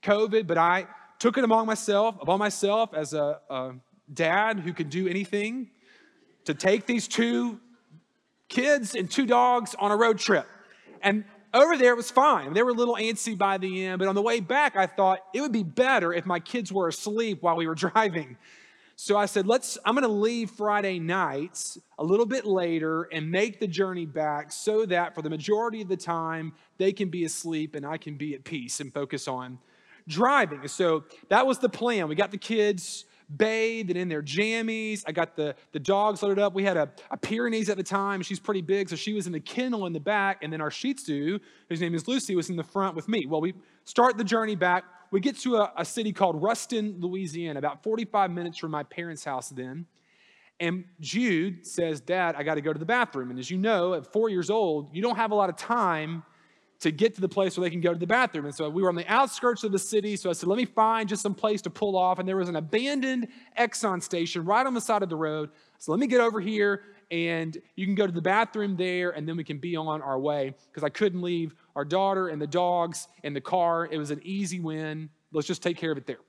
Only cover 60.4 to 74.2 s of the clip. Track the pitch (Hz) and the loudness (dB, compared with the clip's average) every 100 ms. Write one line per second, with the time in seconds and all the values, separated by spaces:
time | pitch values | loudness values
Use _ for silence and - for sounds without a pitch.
60.4 | 175 208 247 - 220 226 214 196 208 196 | 0 0 0 4 4 4 0 -2 -2 0
61.4 | 220 214 - - 208 190 185 185 185 190 | 0 0 -4 -2 0 2 2 2 0 -2
62.4 | 180 165 165 214 262 294 262 262 233 - | -2 -4 -2 0 0 0 0 -2 -4 -8
63.4 | - - 233 - 220 180 - 175 170 175 | -14 0 0 0 -2 -2 -4 -4 -2 -4
64.4 | 165 214 262 247 - 214 196 160 156 156 | 2 2 2 -2 0 0 0 -2 -2 -2
65.4 | 151 _ _ _ - 165 262 247 233 220 | -6 _ _ _ -2 0 4 4 4 2
66.4 | 185 214 202 202 - - _ 170 170 165 | -2 0 2 0 -6 -20 _ -4 -2 -2
67.4 | 165 160 - - 190 196 196 170 165 202 | -4 -8 -14 -6 -2 2 2 0 2 2
68.4 | 226 220 202 185 185 180 180 156 151 165 | 2 -2 -4 -2 -2 -2 -2 -4 -6 -6
69.4 | 156 147 165 165 160 151 139 135 143 147 | -6 -8 -6 -4 -4 -4 -2 -2 0 0
70.4 | 135 135 _ - 147 - 214 180 175 175 | -2 -6 _ -6 -6 0 0 0 -4 -4
71.4 | 160 - _ - 143 180 196 196 185 156 | -4 -8 _ -8 -2 2 2 0 -2 -4
72.4 | 147 170 180 175 170 165 - _ 147 143 | -2 0 2 0 -2 -4 -14 _ -8 -8
73.4 | - 180 170 165 170 156 147 147 | -2 0 2 0 -2 -4 -4 -6